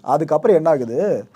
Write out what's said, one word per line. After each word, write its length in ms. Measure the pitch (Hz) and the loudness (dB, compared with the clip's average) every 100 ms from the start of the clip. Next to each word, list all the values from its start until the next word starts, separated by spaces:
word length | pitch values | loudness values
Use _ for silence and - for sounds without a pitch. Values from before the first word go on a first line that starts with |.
அதுக்கப்புறம் 540 | - 147 156 151 202 170 | -2 -2 0 0 2 2
என்ன 140 | 160 | 2
ஆகுது? 560 | 147 120 135 202 127 123 | 0 -2 -4 -2 -4 -8